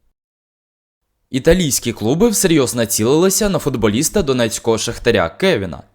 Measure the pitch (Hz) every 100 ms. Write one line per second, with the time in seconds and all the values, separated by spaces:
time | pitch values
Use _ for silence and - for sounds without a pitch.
0 | _ _ _ _ _ _ _ _ _ _
1 | _ _ _ 127 156 185 160 - 120 -
2 | 107 151 233 208 185 160 120 120 110 -
3 | 110 156 185 - 208 160 147 127 107 107
4 | 156 214 151 131 117 - 117 110 - 113
5 | 123 107 82 - 190 135 92 69 -